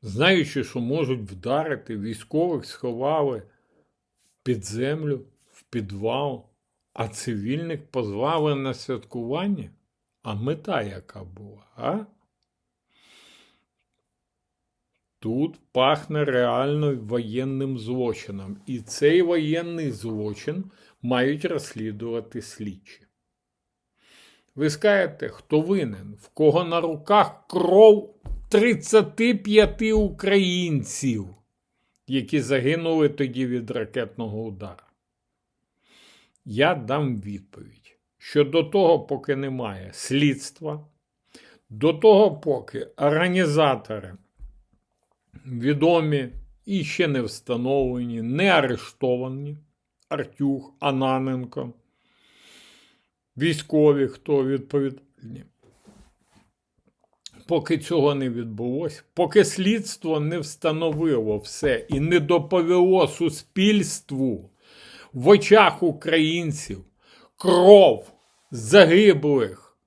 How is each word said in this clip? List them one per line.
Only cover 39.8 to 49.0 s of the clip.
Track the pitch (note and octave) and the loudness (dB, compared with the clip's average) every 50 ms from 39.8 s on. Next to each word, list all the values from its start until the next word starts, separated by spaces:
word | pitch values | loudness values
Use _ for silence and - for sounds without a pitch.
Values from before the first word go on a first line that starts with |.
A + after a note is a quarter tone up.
| F#2 F#2+ - | -16 -18 -16
слідства, | - - - C3 C#3 D3 D3 C3 - - - _ _ D#3+ D3+ D3 D3+ D3+ _ _ _ _ _ _ _ _ _ _ - - - _ _ _ _ | -14 -8 -2 0 2 2 2 0 -2 -8 -16 _ _ -12 -12 -12 -12 -14 _ _ _ _ _ _ _ _ _ _ -20 -20 -20 _ _ _ _
до | A2 G#2+ B2+ D#3+ E3+ | -10 0 0 0 0
того, | D3+ - A3 G#3+ G3 G#3+ G3 D3+ | 6 6 8 8 8 6 4 2
поки | D3 - D#3 C#3+ A#2+ A2 - - A#2 - - - - | -2 -4 -2 -2 -2 -4 -10 -12 -12 -12 -12 -6 -2
організатори | C#3 C#3+ D3+ D#3 F3 F3+ F3+ F#3 F#3 D#3 D3 D#3 D#3 C#3+ C3 A2+ - - A2 G#2 F#2+ F2+ F#2 - _ _ _ _ - - - _ _ _ _ _ _ _ _ _ _ _ _ _ _ _ _ - _ | 0 0 2 2 0 2 2 0 0 2 2 2 4 2 2 0 -4 -10 -10 -10 -10 -14 -18 -20 _ _ _ _ -20 -20 -20 _ _ _ _ _ _ _ _ _ _ _ _ _ _ _ _ -20 _
відомі | C3 B2+ A#2 A#2 C#3 D3 C#3+ D3 E3 F3 E3+ D#3 D#3 D3 C#3+ C3 A#2+ - - - - _ _ _ | -12 -10 -4 0 0 0 2 2 4 4 2 2 0 -2 -2 -4 -6 -12 -16 -18 -20 _ _ _
і | - G3 F#3+ D#3 | -6 -4 -4 -4
ще | - - - F3+ D3+ | -4 -2 -2 -2 0
не | C#3+ C3 | 0 -2
встановлені, | A#2+ G#2 - - _ - B2 A#2 B2 B2+ C#3 C#3 C3+ B2+ B2 B2 B2 A#2+ A#2 A#2 | -4 -4 -8 -14 _ -6 -6 -4 -2 -2 0 0 0 -2 -4 -6 -6 -8 -8 -8
не | A2+ A#2 B2+ D3+ F#3 G3 | -6 -4 -2 0 2 4
арештовані, | F#3 D#3+ C3+ B2+ B2 A#2+ - - - _ | 4 4 4 2 -2 -6 -8 -16 -10 _